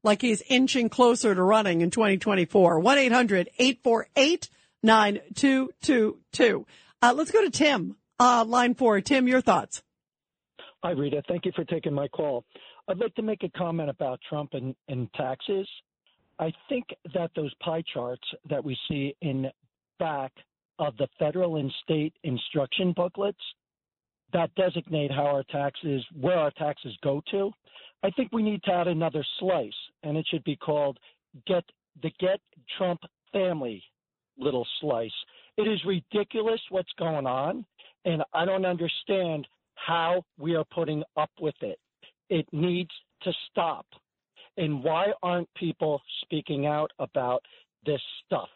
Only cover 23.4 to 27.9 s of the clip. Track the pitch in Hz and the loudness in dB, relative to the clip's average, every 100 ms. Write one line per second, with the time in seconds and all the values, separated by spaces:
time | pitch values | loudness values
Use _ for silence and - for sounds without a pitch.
23.4 | - - _ _ _ _ _ _ _ 175 | -16 -18 _ _ _ _ _ _ _ -2
24.4 | 156 - 185 170 - 156 143 135 143 143 | -2 0 0 -2 -4 -2 -2 0 0 0
25.4 | 131 147 143 - 165 135 117 160 143 180 | -2 -4 -4 -4 -4 -4 -6 -4 0 2
26.4 | 147 - 151 143 131 104 143 143 - 196 | 0 -2 -6 -6 -12 -6 -4 -4 -4 -4
27.4 | 196 - _ - - | -4 -6 _ -20 -20